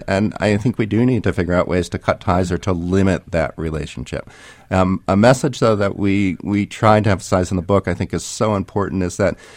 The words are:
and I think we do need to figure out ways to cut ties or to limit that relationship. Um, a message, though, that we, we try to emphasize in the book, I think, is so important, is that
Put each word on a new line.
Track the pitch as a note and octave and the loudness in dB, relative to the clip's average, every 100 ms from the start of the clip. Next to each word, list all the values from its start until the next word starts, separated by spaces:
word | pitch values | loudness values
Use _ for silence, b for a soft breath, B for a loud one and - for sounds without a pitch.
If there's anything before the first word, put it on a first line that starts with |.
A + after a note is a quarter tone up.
| - | -2
and | G2 G#2 - | 0 0 0
I | G2+ G2+ | 0 0
think | C3 G#2+ | 0 -2
we | G#2 | 0
do | G#2 B2+ | 2 2
need | A#2+ | 2
to | F#2+ | 0
figure | F2+ E2+ | -2 0
out | F2+ - | 0 2
ways | F2+ F2 | 0 -2
to | F#2 | -4
cut | - - | -4 -2
ties | - F2+ F2+ | 0 0 0
or | F2 | -2
to | - | -2
limit | F2 F2 F#2+ F#2+ F2 - | -4 0 2 2 0 -2
that | E2+ D#2 - | -2 -2 -4
relationship. | E2 D#2 D2 - C2+ - - B B B B | -6 -6 -8 -10 -10 -10 -12 B B B B
Um, | F#2+ F#2 F#2+ - | 0 2 0 0
a | G2 | 4
message, | A#2 C3+ C#3+ A#2+ | 6 4 0 0
though, | A#2 G#2 | 0 2
that | G2 - | -2 -2
we, | G2 G2 G2 - | -2 0 0 -2
we | - G2+ G2 | -2 -2 -2
try | - A2 G#2+ | 0 4 4
to | G#2 | 4
emphasize | F#2 - F#2+ F2+ | 0 0 0 0
in | F2+ | -2
the | |
book, | F2 G2 F2 | 0 0 0
I | |
think, | F2 G2 | -4 -4
is | F2 | -6
so | - - A2 G2+ | -6 -4 -2 -2
important, | - G#2 F#2+ F#2+ | -2 -4 -4 -2
is | F2+ - | -4 0
that | F#2+ E2 B | -2 -2 B